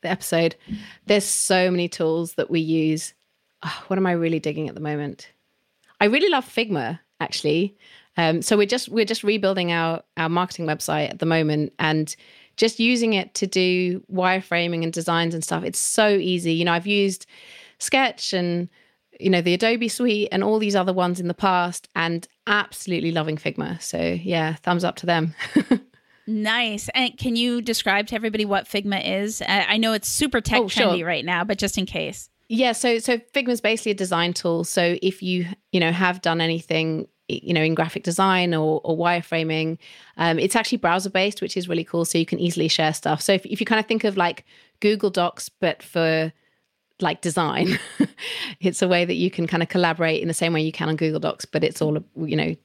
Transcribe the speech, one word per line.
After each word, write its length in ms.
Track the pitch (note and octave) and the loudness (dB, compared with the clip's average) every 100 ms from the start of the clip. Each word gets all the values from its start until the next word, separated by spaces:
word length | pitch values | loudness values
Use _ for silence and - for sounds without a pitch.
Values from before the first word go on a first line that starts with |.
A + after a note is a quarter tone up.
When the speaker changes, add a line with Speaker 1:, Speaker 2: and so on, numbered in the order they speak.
Speaker 1:
the 80 | E3+ | -4
episode. 460 | F#3+ - E3 E3 - - G#3 G#3 - - | -4 0 2 2 -2 -12 -12 -12 -20 2
There's 200 | G#3 G3+ | 2 2
so 440 | - - C#4+ F#3 | -2 2 4 4
many 180 | F3+ F3 | 2 -2
tools 460 | - D#3+ D#3+ E3+ | -2 0 0 -2
that 160 | - - | -4 -2
we 100 | E3 | 0
use. 540 | D#3+ D#3+ D#3 D#3 - _ _ _ _ _ | 0 2 2 0 -4 _ _ _ _ _
Oh, 200 | E3 - - | -12 -12 -4
what 100 | F#3 | 0
am 100 | F#3 | 0
I 60 | |
really 260 | F3 E3 D#3+ | 2 0 0
digging 280 | D#3 D#3 D3+ | -2 -6 -6
at 60 | - | -6
the 60 | |
moment? 500 | D#3 D3+ C#3+ - - _ _ _ _ _ _ _ | -6 -4 -6 -10 -18 _ _ _ _ _ _ _
I 40 | G#3 | 4
really 240 | C4 F#4+ | 4 4
love 160 | D4 B3 | 2 0
Figma, 540 | - A3+ E3+ A2+ E3 _ _ | -4 -2 -2 -2 -6 _ _
actually. 580 | D#3+ - D3+ D#3 G3 _ - - _ - | -6 -2 0 2 0 _ -20 -20 _ 0
Um, 240 | E3 E3 | 2 2
so 160 | - G#3 | 2 4
we're 80 | G3+ | 4
just, 220 | B3 - | 0 -2
we're 160 | A3 G#3 | 0 0
just 180 | A3+ | 0
rebuilding 480 | G3+ G#3+ G3 F#3+ F3 | 0 2 2 0 0
our, 320 | E3+ E3 E3 - - | 0 0 -2 -8 -4
our 100 | D#3+ | 0
marketing 380 | E3+ F3+ - D#3+ | 0 0 -4 -4
website 440 | D3+ - D3+ D3+ | -4 -2 -2 -2
at 100 | - | -2
the 60 | E3 | 2
moment 460 | E3 D#3 D3+ D3+ - | 2 2 0 -2 -2
and 340 | D#3+ D#3 D#3 - - - - - | 0 0 -2 -8 -18 -20 -20 0
just 200 | A3 A3+ | 0 2
using 360 | A3+ B3 A3+ | 2 2 2
it 200 | G3+ - - | 0 -2 -4
to 120 | F#3+ | -2
do 560 | F#3 F#3 F3+ F3+ F#3 - | 0 2 2 0 -2 -4
wireframing 720 | F#3 F3+ F#3+ F#3 E3+ E3+ E3+ | -2 0 0 0 -2 0 -2
and 80 | E3 | -2
designs 420 | E3+ E3 E3 E3+ | -4 0 0 0
and 80 | E3 | -2
stuff. 220 | - E3 | -4 -4
It's 160 | - - | -4 -4
so 300 | - - G#3+ | -2 2 4
easy. 420 | G3+ F#3 F3+ E3+ | 4 2 -2 0
You 140 | E3 E3+ | 0 2
know, 80 | |
I've 140 | E3+ F#3+ | 0 0
used 400 | G#3 G3 F3+ - - - - - _ | 2 2 -2 -12 -20 -20 -20 -20 _
Sketch 560 | - C4 C4 - - | 0 2 2 -2 -4
and, 340 | F#3+ F3 F3 F3 _ _ _ _ - | -2 0 -2 -4 _ _ _ _ -4
you 80 | G3 | 2
know, 100 | F3+ | 2
the 140 | F3 | 4
Adobe 340 | F3+ A3+ A#3 A#3 | 2 2 2 -2
Suite 400 | - B3 G#3 G3+ | 0 0 2 0
and 100 | F#3+ | 0
all 160 | G3 A3 | 2 2
these 160 | G#3+ G3 | 2 2
other 160 | F#3 | 2
ones 300 | F#3 F3+ F3+ | 2 0 0
in 80 | F3 | -4
the 40 | |
past 540 | F3 G3 F3+ F3 F3 - - | 0 2 2 0 -6 -10 -4
and 320 | E3 E3+ - _ - | -2 -2 -6 _ -2
absolutely 680 | G#3 - - - F3 E3 | -2 -2 -10 -4 -2 0
loving 240 | E3 D#3 D3+ | -2 -2 -2
Figma. 440 | D#3 D#3 D3+ E3+ | -4 -4 -6 -6
So 160 | - E3+ E3 F3 | -6 -2 -2 -2
yeah, 340 | F3+ E3+ D#3 D#3+ | -2 -2 -2 -4
thumbs 280 | - F3 | -2 0
up 140 | F3 - | 0 -4
to 80 | F3 | 0
them. 280 | E3+ D#3+ - - - | 0 0 -4 0 0
<laughs> 300 | - B3+ - _ _ _ - | 2 0 0 _ _ _ -6
Speaker 2:
Nice. 640 | G#3+ G#3+ A#3 A#3 G#3 - | -2 0 0 0 -2 -4
And 240 | C4 B3+ - | -2 -2 -2
can 180 | C4 A#3 | -2 2
you 240 | A#3+ A#3+ | 2 0
describe 460 | A#3 A3 - G3 G#3+ | 0 -2 2 0 0
to 80 | A3+ | -4
everybody 300 | A3+ A3 G#3 | -2 -2 0
what 200 | G3 - | 0 0
Figma 360 | G3+ G3+ G3 - F#3+ | -4 -2 -2 -2 -2
is? 180 | G#3 A3 | -2 -4
I, 200 | - G3 F3 | -2 0 2
I 80 | G#3+ | 2
know 160 | A3+ | 2
it's 140 | G#3+ - | 0 -2
super 340 | - D4 B3 | -2 0 0
tech 200 | - A#3 | 2 0
Speaker 1:
Oh, 60 | G#3 | 2
sure. 180 | A3 G#3 | 2 2
Speaker 2:
trendy 100 | F3 | 2
right 220 | E3 E3 E3 | 0 -4 -2
now, 180 | F3 | -2
but 140 | G3+ G3 | -2 -2
just 180 | G3 - | -2 -2
in 120 | F#3 | -4
case. 420 | F3 D#3 G3 - _ _ | -4 -6 -8 -18 _ _
Speaker 1:
Yeah, 240 | A3 B3+ | 0 2
so, 260 | A#3 B3 A#3 | 2 0 0
so 180 | A3+ A#3+ | 0 -2
Figma 320 | A#3 C#4 B3+ | -2 -4 0
is 120 | A#3+ | 0
basically 320 | G#3 A3 - | 0 0 -2
a 20 | G3 | -2
design 380 | F#3 F3 E3+ | 0 0 0
tool. 300 | F3+ F3 E3 | 0 0 0
So 340 | E3+ - F3 F3 | 0 2 2 2
if 220 | F#3+ F#3 | 0 -2
you, 240 | F#3 F3+ F3 G3 _ | -2 -2 -2 -10 _
you 80 | F#3 | 2
know, 120 | E3 | 2
have 300 | F3 F#3 F3+ | 2 0 0
done 180 | E3+ E3 | 0 0
anything, 680 | E3 E3 - D#3+ D#3+ D#3+ - _ _ | 0 -2 -2 -2 0 -2 -6 _ _
y-, 120 | - | -8
you 100 | - | 0
know, 100 | E3+ | 2
in 100 | D#3+ | 2
graphic 300 | D#3+ D#3+ - | 2 0 -2
design 500 | - E3+ F#3+ F#3 F3 | -4 2 2 4 2
or, 260 | D#3+ D#3 D#3 | 2 2 0
or 120 | - E3 | 0 0
wireframing, 840 | E3+ F3 E3 E3 D#3+ D#3+ D#3+ E3 - - - - | 2 0 -2 -2 0 0 -2 -4 -12 -20 -20 0
um, 200 | E3 E3 | 2 2
it's 180 | G3 A#3 | 2 2
actually 220 | A3 A#3+ | 0 0
browser 320 | F3+ F3+ F#3+ | 0 0 0
based, 320 | F#3+ G3+ G3+ | 0 0 -2
which 160 | F3+ - | -6 -6
is 100 | F3+ | -4
really 160 | E3 | -4
cool. 220 | E3 E3+ E3 | -2 -2 0
So 140 | E3+ | 0
you 80 | E3+ | 0
can 120 | - | 0
easily 280 | F3 E3+ D#3+ | -2 0 0
share 260 | - D#3 | 2 0
stuff. 280 | D#3 D#3 D#3 | 0 -2 -2
So 100 | - | 2
if, 100 | F#3+ - | 0 0
if 120 | - | -6
you 60 | G#3+ | 0
kind 140 | A3 | 0
of 80 | G#3+ | 2
think 160 | A3+ | 0
of, 120 | A3 G3 | 0 0
like, 300 | F3 - _ - _ _ | -2 -2 _ -20 _ _
Google 280 | G#3 G#3 G3+ | 0 2 0
Docs, 400 | F#3 F3 - - | 0 -2 -2 -16
but 320 | _ F3+ - | _ -2 -2
for, 500 | - F3 E3 D#3+ D#3+ - _ _ _ _ _ _ | -6 0 2 2 -2 -6 _ _ _ _ _ _
like, 200 | F3 E3 | -2 -2
design, 580 | F3 D#3+ D#3 C3+ E3+ F#3 - - | -2 0 0 2 0 0 -6 -2
<laughs> 600 | - - - - - F#3+ | -2 -2 -10 -8 -10 -2
it's 240 | F#3 - | -2 0
a 40 | F#3 | 2
way 160 | F3 | 2
that 120 | F3 E3+ | 2 0
you 160 | F3 | 0
can 160 | - E3+ | 0 -2
kind 160 | E3 | 0
of 60 | E3+ | 0
collaborate 520 | F#3+ F3 E3 E3 D#3+ | 2 2 2 0 0
in 60 | E3 | -2
the 60 | D#3+ | -2
same 180 | E3 | 0
way 80 | E3 | 0
you 100 | D#3 | -2
can 180 | - D#3 | -2 -4
on 60 | D#3 | 0
Google 240 | D#3+ D#3 | 0 0
Docs, 260 | D#3 - - | -4 -6 -6
but 180 | D#3 | -2
it's 180 | D#3 E3 | -2 0
all, 160 | D#3 D3+ - - | 0 0 -6 -8
you 180 | D#3 D#3 | -2 0
know 200 | D#3 D#3+ | -2 -4